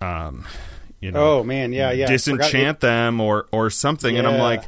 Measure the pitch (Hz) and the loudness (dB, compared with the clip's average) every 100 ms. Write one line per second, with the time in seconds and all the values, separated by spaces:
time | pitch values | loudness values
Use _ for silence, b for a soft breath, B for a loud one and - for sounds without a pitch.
0 | 92 82 78 65 B B B B B - | -8 -6 -8 -10 B B B B B -12
1 | 95 107 151 143 117 135 123 127 135 127 | -6 0 2 2 0 -2 -2 -2 -2 0
2 | 131 131 143 131 147 139 139 151 123 117 | 2 2 2 0 2 2 2 2 2 2
3 | 117 117 107 104 - 110 113 - 143 151 | 2 2 2 0 0 0 0 0 -2 0
4 | 117 - - 135 120 113 | 0 2 2 2 2 0